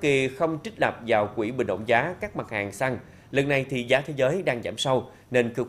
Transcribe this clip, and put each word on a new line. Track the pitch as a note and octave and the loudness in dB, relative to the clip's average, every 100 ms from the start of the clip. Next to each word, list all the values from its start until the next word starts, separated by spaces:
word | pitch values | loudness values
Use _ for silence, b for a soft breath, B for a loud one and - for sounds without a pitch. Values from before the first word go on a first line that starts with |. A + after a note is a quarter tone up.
kỳ | D3+ C3+ C3 | 2 2 2
không | - E3 D#3+ | 0 -2 -2
trích | A3 - | -8 -2
lập | B2 - A2+ | -2 -2 2
vào | G#2+ G#2 - | 2 2 0
quỹ | A2 | -2
bình | B2+ G#2 | -2 -2
ổn | F#2 A2 | -2 2
giá | A#2 D#3 F3+ | 2 2 -4
các | G#3 D#3 | -8 -8
mặt | A#2+ | -6
hàng | G#2+ G2+ | -4 -4
xăng, | - C3 A#2 B B B | -2 -2 -2 B B B
lần | C3 C#3+ | 0 2
này | C#3 C3 | 2 0
thì | C3 | -2
giá | A#2+ C3 | 2 2
thế | D3 C#3 | 2 0
giới | C3 F3+ | 2 2
đang | D3+ A#2+ | 0 -2
giảm | F2+ G#2+ | -4 -4
sâu, | C#3 C3 - B B | 0 0 0 B B
nên | B2 A#2 | 2 2
cơ | A#2+ | 0